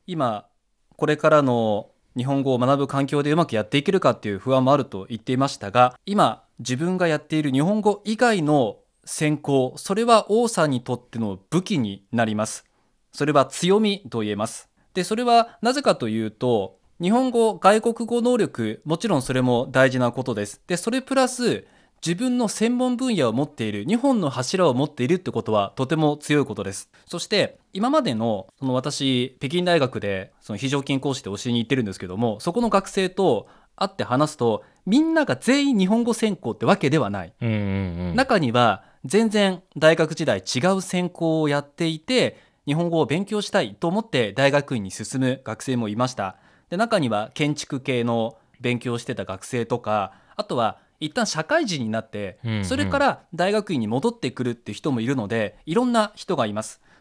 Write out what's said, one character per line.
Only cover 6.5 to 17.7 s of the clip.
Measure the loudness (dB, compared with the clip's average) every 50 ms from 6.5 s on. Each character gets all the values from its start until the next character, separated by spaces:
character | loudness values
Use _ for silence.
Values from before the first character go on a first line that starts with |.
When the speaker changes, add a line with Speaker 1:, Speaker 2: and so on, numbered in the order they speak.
| _ -12
Speaker 1:
自 | -6 -4 -4 -2
分 | -2 -2 0 0
が | 0 0
や | 0 0
っ |
て | -2 -2 -2 0
い | 0
る | 2
日 | 2 2
本 | 2 2 2 2
語 | 2 0 0 0 -2
以 | -4 -2
外 | 2 2 2 2 2 2
の | 2 4 4 2 0 -2 -8 _ _ _ _ _
専 | -10 -6 -2 0 0 0 -2
攻、 | -2 0 2 2 2 0 -4
そ | -8 -6 -4 -2
れ | 0 4
は | 4 4 4 4 4
王 | 2 2 2 2
さ | 2 2 2 2
ん |
に | 2 0
と | -2 -4 -6
っ | -6 -6 _
て | -8 -6
の | -4 -4 -6 -8 _ -2
武 | -2 -2 0
器 | 0 -2 -2
に | -2 -2 -4 -10 _ _
な | 0 0 0
り | 0 0
ま | -2 -2
す。 | -4 -6 -10 -16 _ _ _ _ _ _ _ _ _
そ | -8 -4 0
れ | 2 4
は | 4 4 2
強 | 0 -2 2 4 4 4
み | 4 2 0 -2 -6 -8
と | -6 -4
言 | -2 -2 -2
え |
ま | -2 -4 -4
す。 | -6 -8 -16 _ _ _ _ _ -6
で、 | -4 -4
そ | -2 -2
れ | -2 2
は | 4 4 4 4 2 -2 -4
な | -2 -2 0
ぜ | 0
か | 2 0 0
と | 0 0 -4
い | -2 -2 -2
う | -4
と、 | -4 -2 0 2 2 2 0 -2 -8 _ _ _ _ -4
日 | 0 2
本 | 2 2 2 2
語、 | 2 2 2 2 2 4
外 | 4 4